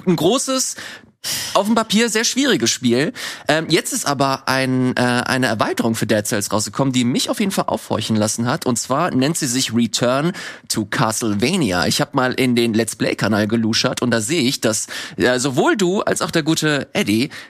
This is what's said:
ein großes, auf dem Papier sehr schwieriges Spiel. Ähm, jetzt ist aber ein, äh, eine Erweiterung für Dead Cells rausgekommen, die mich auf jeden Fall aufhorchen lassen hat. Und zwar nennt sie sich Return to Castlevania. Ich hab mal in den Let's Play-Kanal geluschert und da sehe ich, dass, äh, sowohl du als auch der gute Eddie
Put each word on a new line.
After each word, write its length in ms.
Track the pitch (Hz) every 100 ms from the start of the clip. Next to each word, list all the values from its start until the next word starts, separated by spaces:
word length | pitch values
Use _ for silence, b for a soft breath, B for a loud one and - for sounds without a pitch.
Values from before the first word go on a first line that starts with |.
| -
ein 100 | 165
großes, 600 | 165 254 - 262 - B B B - _ B B B
auf 120 | 170 202
dem 80 |
Papier 340 | 226 220 202 233
sehr 160 | 220
schwieriges 460 | 233 247 277 175 113
Spiel. 420 | - 123 117 160 B B B -
Ähm, 180 | 156 151
jetzt 240 | 160 -
ist 140 | 262 143
aber 420 | 131 135 135 -
ein, 480 | 131 131 127 127 123
äh, 40 |
eine 460 | 123 123 - 127 127
Erweiterung 480 | 107 170 370 120
für 120 | 113 110
Dead 180 | 107
Cells 280 | 104 107 -
rausgekommen, 400 | 104 107 - 135
die 120 | 127
mich 240 | 120 147 -
auf 120 | 262
jeden 120 | 196
Fall 140 | 190 -
aufhorchen 500 | 226 - 104 - 110
lassen 300 | 107 - 120
hat. 200 | 156 123
Und 120 | 117
zwar 320 | - 135 175
nennt 260 | 131 135 170
sie 100 | 135
sich 280 | 127 123
Return 580 | 113 117 - 120 135 165 B B B -
to 160 | -
Castlevania. 1000 | 104 - 113 - 113 104 120 190 120 90 80
Ich 140 | -
hab 140 | 147
mal 180 | 139 127
in 200 | - 127
den 180 | 120 117
Let's 240 | 110 113 -
Play-Kanal 520 | - - 107 107 107
geluschert 520 | 117 110 113 127 -
und 100 | 123
da 100 | 117
sehe 220 | 104 170
ich, 180 | 123 -
dass, 260 | 120 - - B B -
äh, 220 | 90 127
sowohl 380 | 139 131 262 262
du 260 | 175 202
als 200 | - -
auch 80 | 180
der 140 | 170
gute 440 | 151 160 156 147 -
Eddie 380 | 196 190 107 143 B B